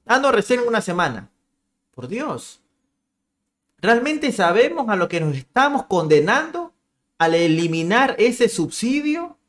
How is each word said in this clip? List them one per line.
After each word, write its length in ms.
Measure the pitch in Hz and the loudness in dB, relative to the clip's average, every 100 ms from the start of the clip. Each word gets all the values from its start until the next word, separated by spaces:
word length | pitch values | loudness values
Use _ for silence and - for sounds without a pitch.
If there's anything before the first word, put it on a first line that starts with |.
"Ah, 140 | - 254 | 0 2
no, 120 | 277 | 4
recién 300 | 233 - 247 | 2 2 0
una 220 | 240 226 | 0 -2
semana". 480 | 190 180 160 113 - _ _ _ _ _ _ | -2 -2 -2 -4 -14 _ _ _ _ _ _
Por 120 | - 123 | -16 -10
Dios. 540 | 220 294 139 - - _ _ _ _ _ _ _ _ _ _ _ _ | -8 -8 -10 -12 -20 _ _ _ _ _ _ _ _ _ _ _ _
¿Realmente 500 | 185 233 269 311 294 | 0 2 0 -2 -2
sabemos 580 | 208 170 190 285 339 233 | 0 2 4 2 0 -2
a 60 | |
lo 140 | 190 170 | -2 -2
que 100 | 175 | -2
nos 180 | 156 135 | -2 -4
estamos 500 | - - 269 254 - | -4 0 0 0 -2
condenando 840 | 180 156 151 160 262 320 339 339 _ _ _ _ - | -2 4 4 4 0 -2 -8 -12 _ _ _ _ -2
al 160 | 165 | 2
eliminar 800 | 165 170 160 165 165 165 226 269 - | 2 2 2 0 -2 0 2 2 2
ese 280 | 233 240 233 | 0 2 0
subsidio? 880 | - - - 233 285 302 320 339 - | 0 -4 -4 -2 -2 -2 -4 -8 -16